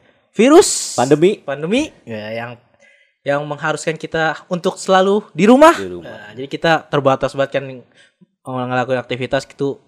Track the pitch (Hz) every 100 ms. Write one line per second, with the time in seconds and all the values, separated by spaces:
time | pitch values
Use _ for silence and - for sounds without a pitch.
0 | _ _ _ - 240 320 - - - -
1 | 127 147 180 214 - 139 160 240 311 -
2 | - 107 107 113 120 120 _ _ _ _
3 | _ _ 139 143 147 147 160 151 - 156
4 | 156 160 160 151 - 180 185 - - 185
5 | 190 208 202 147 202 254 311 - 92 87
6 | 80 80 - - 139 156 170 156 - 147
7 | 135 170 - 139 135 139 135 127 - _
8 | _ _ _ _ - 127 123 127 123 127
9 | 117 123 123 135 - - 139 123